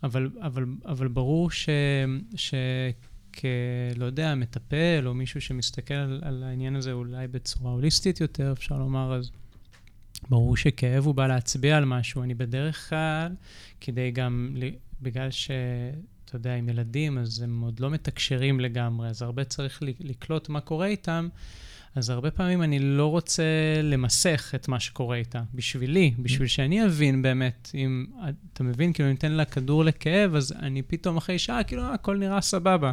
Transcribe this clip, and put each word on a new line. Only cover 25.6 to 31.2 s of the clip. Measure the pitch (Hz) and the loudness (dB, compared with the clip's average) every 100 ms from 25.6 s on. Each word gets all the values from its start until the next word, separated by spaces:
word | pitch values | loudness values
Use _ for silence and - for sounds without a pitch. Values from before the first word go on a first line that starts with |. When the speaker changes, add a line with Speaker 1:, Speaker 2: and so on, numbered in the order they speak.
| 117 139 127 170 170 120 | -4 -2 2 6 6 6
Speaker 1:
בשביל | 123 131 127 | 0 2 2
Speaker 2:
Mm. | |
Speaker 1:
שאני | - 135 190 220 | 2 2 4 4
אבין | 156 147 135 | 6 4 6
באמת, | 131 127 127 120 - | 4 2 0 -2 -8
אם, | 143 135 131 131 254 180 143 175 | -2 0 0 -4 -8 -8 -8 -10
אתה | - | -4
מבין, | 127 120 170 | -2 2 2
כאילו, | 160 143 | 4 2
אני | 135 | 2
אתן | 156 | 2
לה | 156 151 | 2 0
כדור | - 131 151 160 | 0 2 4 6
לכאב, | 156 - 180 208 151 | 4 2 4 4 4
אז | 131 - | 0 -2
אני | 139 135 | -4 -4
פתאום | 131 165 185 | -2 -2 0
אחרי | 165 | 0